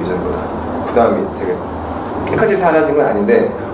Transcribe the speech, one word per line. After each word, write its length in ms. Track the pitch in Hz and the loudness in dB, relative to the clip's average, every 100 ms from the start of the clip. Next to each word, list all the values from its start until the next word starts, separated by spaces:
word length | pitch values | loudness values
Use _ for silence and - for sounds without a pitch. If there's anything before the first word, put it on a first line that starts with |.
이전보다 340 | 90 90 85 82 - - - 127 123 | -4 -2 -4 -4 -6 -6 -6 -6 -2
부담이 360 | 120 110 101 98 - | 2 2 2 -2 -4
되게 160 | 90 - - - - - - - - | -4 -4 -6 -8 -8 -8 -6 -6 -2
깨끗이 260 | - 220 196 | 2 2 4
사라진 400 | 175 156 156 147 | 4 4 4 2
건 120 | - | 2
아닌데 440 | 101 104 117 - - - | 2 4 4 2 -2 -8